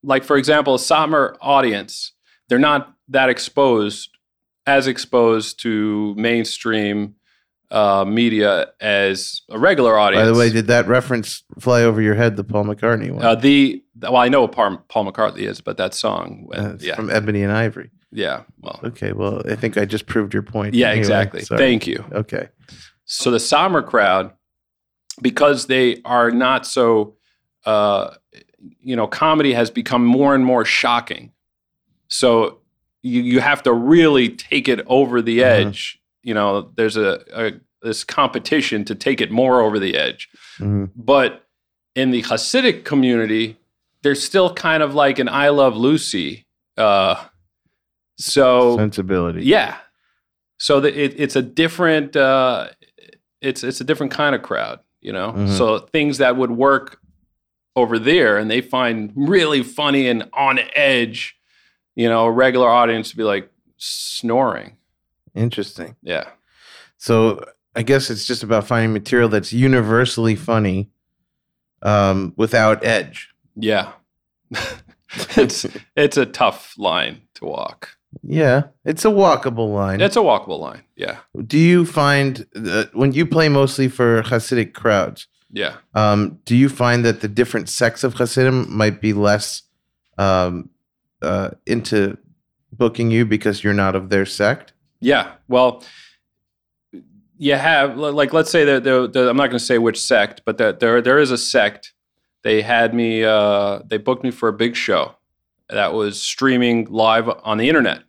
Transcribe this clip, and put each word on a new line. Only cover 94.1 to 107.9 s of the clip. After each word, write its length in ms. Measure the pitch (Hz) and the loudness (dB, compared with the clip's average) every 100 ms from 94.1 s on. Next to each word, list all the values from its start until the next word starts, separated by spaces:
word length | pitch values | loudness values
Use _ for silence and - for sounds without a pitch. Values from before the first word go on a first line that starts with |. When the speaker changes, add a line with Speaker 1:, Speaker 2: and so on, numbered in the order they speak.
Speaker 2:
their 140 | 101 98 | -2 -2
sect? 480 | - 104 143 - _ _ _ | 0 -2 -2 -10 _ _ _
Speaker 1:
Yeah. 320 | 120 135 - - - | 0 0 -2 -14 -2
Well, 340 | 123 127 120 - - - _ _ _ _ _ _ _ _ 87 _ _ _ _ | 2 2 0 -20 -20 -20 _ _ _ _ _ _ _ _ -20 _ _ _ _
you 180 | 143 | -2
have, 420 | 139 156 151 139 120 | 0 2 2 0 -2
li-, 120 | 151 | -4
like, 220 | 147 143 | 0 2
let's 180 | 160 160 | 2 2
say 140 | 170 | 2
that 200 | 147 135 | 4 2
the, 240 | 127 127 123 | 2 2 2
the, 200 | 127 123 | 0 2
I'm 80 | 127 | 2
not 100 | 135 | 0
gonna 100 | 120 | -2
say 200 | - 120 | 0 2
which 220 | 117 110 | 2 -2
sect, 420 | - 117 101 - | 0 2 0 -4
but 140 | - - | -8 -2
that 200 | 110 92 | -2 0
there, 200 | 117 120 | 2 2
there 180 | 120 139 | 4 2
is 120 | 139 | 2
a 80 | 123 | -2
sect. 560 | - 127 104 - - _ _ _ _ _ | 0 0 0 -2 -20 _ _ _ _ _
They 200 | 117 110 | -2 0
had 320 | 104 120 113 | 2 0 0
me, 280 | 120 117 113 | 0 -2 0
uh, 580 | 110 107 104 101 101 101 - | 2 2 2 0 -2 -6 -8
they 120 | 110 | -6
booked 260 | 107 127 | -4 -4
me 60 | 127 | -6
for 180 | 120 113 | -4 -4
a 40 | |
big 220 | 104 123 | -2 -4
show 400 | 120 - 90 71 _ _ _ _ _ _ | -4 -2 -2 -2 _ _ _ _ _ _
that 240 | 107 98 | -4 -2
was 280 | 107 104 101 | -2 -4 -6
streaming 640 | - - 131 123 120 117 104 | -10 -2 0 2 2 0 -2
live 380 | 110 110 113 117 - | 0 2 2 0 -6
on 140 | 110 107 | -4 -2
the 100 | 123 | 2
internet. 340 | 160 110 | 2 0